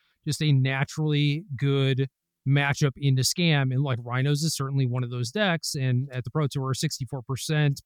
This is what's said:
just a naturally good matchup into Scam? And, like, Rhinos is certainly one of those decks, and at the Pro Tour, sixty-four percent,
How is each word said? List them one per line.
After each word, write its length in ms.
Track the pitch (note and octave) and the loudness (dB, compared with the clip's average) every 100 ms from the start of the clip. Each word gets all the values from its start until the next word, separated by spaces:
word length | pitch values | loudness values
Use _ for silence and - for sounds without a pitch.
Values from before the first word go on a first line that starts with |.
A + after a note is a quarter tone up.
| _ _ D#3 | _ _ -8
just 160 | - | -2
a 100 | D#3 | 2
naturally 920 | C3+ C3+ C3+ C#3+ - D#3 D3 D3 D3 G#3 B2 | 4 4 0 -2 -2 0 2 2 0 -4 -4
good 520 | C#3 C#3 C3+ C3 C3+ _ _ _ C3+ | 0 2 2 0 -2 _ _ _ 0
matchup 460 | C#3+ C#3 C3+ D3 - | 2 2 2 0 0
into 280 | C#3 C3 | 0 2
Scam? 500 | B2 - E3+ D3 C3+ | 0 2 2 4 2
And, 100 | B2+ | 0
like, 160 | C#3+ A#2+ | 0 -2
Rhinos 420 | A#2+ B2+ C#3 D3 | -2 -2 0 0
is 120 | D#3+ - | -2 -2
certainly 320 | C3+ C#3 B2+ | -2 0 0
one 160 | B2 | 0
of 60 | B2 | -4
those 220 | B2 A#2+ | -4 -4
decks, 440 | G#3+ G3+ E3 - C#3+ | 0 0 0 -2 -2
and 320 | C3 B2 C#3 | 0 0 0
at 120 | B2+ | -6
the 80 | - | -4
Pro 160 | D#3 C#3+ | -2 -2
Tour, 260 | C#3+ C3 | -2 -2
sixty-four 500 | B2+ D#3 - B2+ C3+ | -2 -2 -4 -8 -8
percent, 580 | A#2 C3 - D3+ D3 C#3 | -6 -6 -2 2 2 0